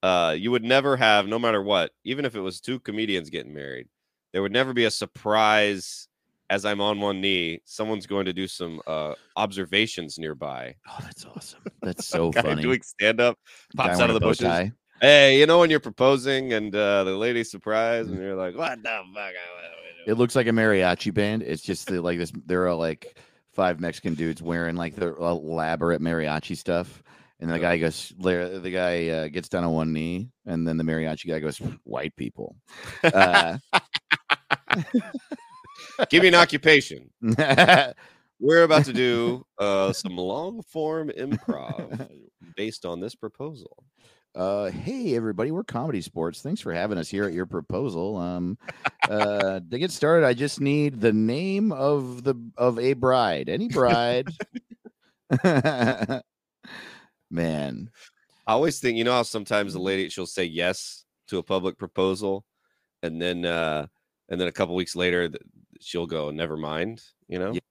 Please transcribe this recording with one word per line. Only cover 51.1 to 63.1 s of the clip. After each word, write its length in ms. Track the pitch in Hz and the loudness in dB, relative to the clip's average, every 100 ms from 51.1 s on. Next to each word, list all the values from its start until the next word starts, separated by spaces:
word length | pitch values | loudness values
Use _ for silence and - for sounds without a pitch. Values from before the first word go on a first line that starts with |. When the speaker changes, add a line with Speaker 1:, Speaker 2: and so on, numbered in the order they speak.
Speaker 2:
name 580 | 107 110 131 185 196 220 | 4 2 0 -2 0 0
of 520 | 147 139 147 127 123 | 0 2 2 -2 -6
the, 120 | 127 127 117 - | -4 -4 -6 0
of 220 | 123 117 | 0 2
a 140 | 127 | 0
bride. 560 | 131 127 127 113 78 65 | 2 4 4 4 0 -2
Any 180 | 98 226 | -4 -2
bride." 600 | 139 123 117 120 123 131 160 208 240 _ - - _ _ _ _ | 2 4 4 2 0 -2 -10 -14 -14 _ -20 -20 _ _ _ _
<laughs> 960 | 131 185 151 156 139 117 123 107 127 - _ _ _ - - - - _ _ _ | 0 4 2 2 0 0 0 -4 -6 -8 _ _ _ -20 -20 -20 -20 _ _ _
Man. 600 | 82 82 78 71 58 107 _ - _ _ _ - | -4 -2 -2 -6 -8 -14 _ -20 _ _ _ -2
Speaker 1:
I 60 | |
always 260 | 110 160 143 | 2 2 0
think, 180 | 127 113 | -2 0
you 60 | |
know 100 | 117 | 2
how 100 | 123 | 2
sometimes 500 | 117 113 98 104 101 | 0 -4 -2 -2 -2
the 60 | 92 | -4
Speaker 2:
Mm-hmm. 60 | 92 | -2
Speaker 1:
lady, 240 | 98 92 | -2 -4
she'll 160 | - 90 | -6 -10
say 180 | - 90 | -4 -4
yes 600 | 80 87 92 - - _ _ _ | -2 -2 -2 -8 -16 _ _ _
to 100 | 95 | -6
a 60 | |
public 340 | 85 95 92 - | -2 -2 -2 -6
proposal, 640 | 95 - 95 95 101 98 _ _ _ _ _ _ | -10 -2 0 0 -4 -6 _ _ _ _ _ _
and 180 | 85 | -10